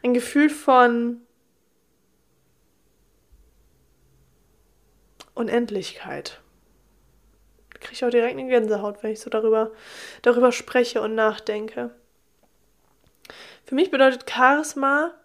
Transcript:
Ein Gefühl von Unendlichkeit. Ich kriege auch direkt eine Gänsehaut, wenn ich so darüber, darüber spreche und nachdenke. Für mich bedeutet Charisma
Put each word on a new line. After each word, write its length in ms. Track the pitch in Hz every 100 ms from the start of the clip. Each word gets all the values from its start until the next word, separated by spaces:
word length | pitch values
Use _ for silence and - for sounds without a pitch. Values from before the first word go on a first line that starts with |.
Ein 100 | 247
Gefühl 360 | 247 240 285 302
von 720 | 302 - 254 240 240 240 240 _ _ _ _ _ _ _ _ _ _ _ _ _ _ _ _ _ _ _ _ _ _ _ _ _ _ _ _ _ _ _ _ _ _ _ _ _ _ _ _ -
Unendlichkeit. 1080 | - 226 233 233 202 180 - - 143 - - _ _ _ _ _ _ _ _ _ _ _ _ _
Ich 60 | -
kriege 280 | - - 247
auch 40 |
direkt 260 | 240 233 269
eine 120 | 262
Gänsehaut, 520 | 247 214 208 208 208
wenn 100 | 220
ich 100 | 214
so 80 | -
darüber, 420 | 220 220 220 220 - - - - -
darüber 300 | - 240 247
spreche 500 | 240 - 254 240 226
und 140 | 214 220
nachdenke. 760 | 220 214 - 214 220 - 240 - _ _ _ _ _ _ _ _ _ _ _ _ - - - - -
Für 100 | 262
mich 140 | 359
bedeutet 400 | 277 269 247 -
Charisma 840 | - 254 285 302 - 269 285 330 -